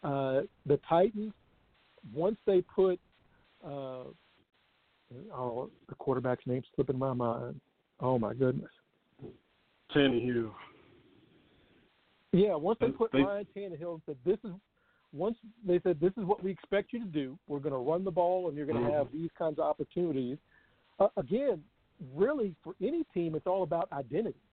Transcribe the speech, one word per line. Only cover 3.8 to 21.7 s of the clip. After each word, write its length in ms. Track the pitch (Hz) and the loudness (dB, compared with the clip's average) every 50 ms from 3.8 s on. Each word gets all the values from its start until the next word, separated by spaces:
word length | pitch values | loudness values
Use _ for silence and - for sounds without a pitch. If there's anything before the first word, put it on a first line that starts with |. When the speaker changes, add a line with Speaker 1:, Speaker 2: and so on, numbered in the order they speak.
| 135 131 131 127 127 - - _ _ _ _ _ _ _ _ _ _ _ _ _ _ _ _ _ _ _ 123 123 - 220 185 | -8 -8 -10 -10 -12 -14 -16 _ _ _ _ _ _ _ _ _ _ _ _ _ _ _ _ _ _ _ -18 -18 -16 -14 -8
Speaker 1:
oh, 380 | 131 127 123 113 120 139 - - _ _ - | -6 -6 -4 -4 -6 -8 -10 -12 _ _ -18
the 60 | - | -16
quarterback's 500 | _ - - 135 127 127 131 123 - - | _ -2 -2 -2 0 0 -2 -2 -2 -2
name's 200 | - 123 131 - - _ | -4 -4 -4 -4 -8 _
slipping 240 | - 135 123 135 131 | -2 0 0 0 -2
my 140 | 131 135 131 | 0 -2 -2
mind. 480 | 123 123 117 113 131 127 120 139 143 _ _ _ _ _ _ _ _ | 0 0 0 -2 -2 -4 -8 -10 -12 _ _ _ _ _ _ _ _
Oh 180 | - 127 131 123 | 0 2 2 2
my 160 | 113 104 113 | 2 0 0
goodness. 360 | 123 135 127 127 139 - - - _ _ _ _ _ _ _ _ _ - - - - _ _ _ _ _ _ _ _ _ _ - | 2 2 2 2 0 -4 -8 -16 _ _ _ _ _ _ _ _ _ -18 -18 -18 -20 _ _ _ _ _ _ _ _ _ _ 4
Speaker 2:
Tannehill. 580 | 147 143 135 123 120 117 123 123 120 117 110 104 - - - - - - - - - _ _ _ _ _ _ _ - _ _ _ _ _ _ _ _ _ _ _ _ _ _ _ _ _ _ - | 6 6 6 6 4 2 2 0 0 -2 -4 -8 -14 -20 -20 -20 -20 -20 -20 -20 -20 _ _ _ _ _ _ _ -20 _ _ _ _ _ _ _ _ _ _ _ _ _ _ _ _ _ _ 4
Speaker 1:
Yeah, 220 | 175 196 214 185 | 6 6 6 4
once 240 | 151 147 185 226 - | 2 2 0 0 2
they 60 | - | 2
Speaker 2:
They, 60 | 240 269 | 0 2
Speaker 1:
put 180 | - 233 226 | 0 0 2
Speaker 2:
they 120 | - 269 277 | 4 2 2
Speaker 1:
Ryan 240 | 277 202 202 208 - _ | 2 2 -4 -6 -8 _
Tannehill 380 | 202 202 196 175 147 165 175 170 | -10 -10 -10 -10 -8 -8 -8 -8
and 80 | 160 - | -10 -8
said, 100 | - 151 131 123 | -10 -12 -6 0
"This 140 | 170 196 214 - | 0 0 0 0
is," 80 | 226 175 190 _ _ _ _ _ _ _ _ _ _ - | -12 -12 -12 _ _ _ _ _ _ _ _ _ _ -8
once 240 | 139 170 208 233 - - 220 208 _ 220 | -4 -4 -4 -4 -6 -10 -20 -20 _ 0
they 140 | 190 175 175 | 2 2 2
said, 180 | - 185 175 147 | 4 2 0 2
"This 140 | 151 180 196 | 2 0 0
is 80 | - 208 | 0 0
what 180 | 170 208 - 180 | 0 0 0 0
we 100 | 190 190 | -6 -6
expect 400 | - - - - 196 202 _ - | -6 -6 -2 -2 -2 -2 _ -6
you 80 | 240 | -8
to 60 | 240 | -8
do. 300 | 196 156 156 143 131 131 180 _ - | -4 -4 -4 -4 -4 -8 -12 _ -8
We're 100 | 147 143 | -8 -4
gonna 200 | 139 151 139 131 | -4 -4 -4 -2
run 260 | 123 135 160 175 190 | -2 0 0 0 -2
the 60 | 190 170 | -2 0
ball, 360 | 175 175 175 180 185 180 170 | 2 2 2 2 0 0 -2
and 80 | 143 | -4
you're 100 | 143 147 | -4 -4
gonna 140 | 135 - 120 | -2 0 0
Speaker 2:
Mm-hmm. 120 | 120 120 147 | 0 2 2
Speaker 1:
have 200 | 151 143 - 120 | 2 0 0 -2
these 180 | 151 165 165 _ | -6 -6 -6 _
kinds 220 | - 175 160 156 151 | -2 -2 -2 0 0
of 60 | 156 | 0
opportunities." 720 | 151 151 - 151 - - 185 180 170 151 135 127 120 131 156 _ _ _ - _ _ _ _ _ _ _ - | 0 0 -2 -4 -6 -2 -2 0 0 0 0 -2 -2 -4 -8 _ _ _ -20 _ _ _ _ _ _ _ 2
Uh, 80 | 196 214 - | 2 2 2
again, 480 | - 165 120 165 240 277 285 214 160 151 - | 0 -4 0 0 0 2 0 -2 -2 -4 -16